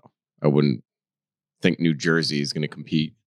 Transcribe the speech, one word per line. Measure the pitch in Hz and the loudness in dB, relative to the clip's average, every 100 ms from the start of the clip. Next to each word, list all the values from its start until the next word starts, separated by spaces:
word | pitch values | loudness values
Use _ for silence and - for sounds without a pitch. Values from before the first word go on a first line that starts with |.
| - _ _ - | -8 _ _ -2
I | 73 | 2
wouldn't | 71 73 60 - _ _ _ _ _ _ _ | 4 2 0 -8 _ _ _ _ _ _ _
think | - - | 0 2
New | 82 71 | 0 0
Jersey | 82 82 73 73 | 0 0 0 -4
is | 71 | -4
gonna | 78 73 | -6 -8
compete. | - 73 80 78 - | -8 -4 -2 -4 -8